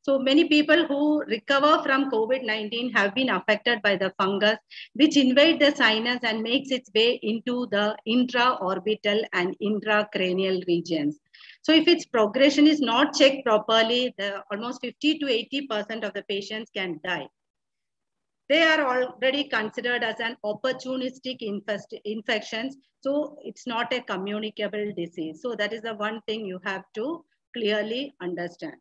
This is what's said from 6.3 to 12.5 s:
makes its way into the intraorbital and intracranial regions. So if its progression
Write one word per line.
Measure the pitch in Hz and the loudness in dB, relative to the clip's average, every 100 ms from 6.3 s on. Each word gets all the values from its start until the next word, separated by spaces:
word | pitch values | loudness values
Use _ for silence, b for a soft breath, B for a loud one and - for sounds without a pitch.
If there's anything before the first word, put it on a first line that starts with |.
| 220 | -4
makes | 220 254 269 | -2 -2 -2
its | 254 - | -6 -2
way | 214 233 - | 0 2 0
into | 220 220 233 247 247 | -2 -4 -4 -4 -2
the | 202 208 214 - | 0 0 -2 0
intraorbital | 240 247 247 247 - 185 190 185 214 208 208 220 | 0 2 2 0 0 -2 -2 -2 -2 0 0 0
and | 185 180 - | -2 -2 -2
intracranial | 208 214 214 208 208 190 185 185 190 185 180 | -4 -2 0 0 0 -2 -2 0 0 -2 0
regions. | 170 170 165 147 147 _ B B B | -2 0 -2 -2 -4 _ B B B
So | - | 2
if | 320 320 | 4 6
its | 339 - | 2 2
progression | 240 214 262 269 | 0 0 6 4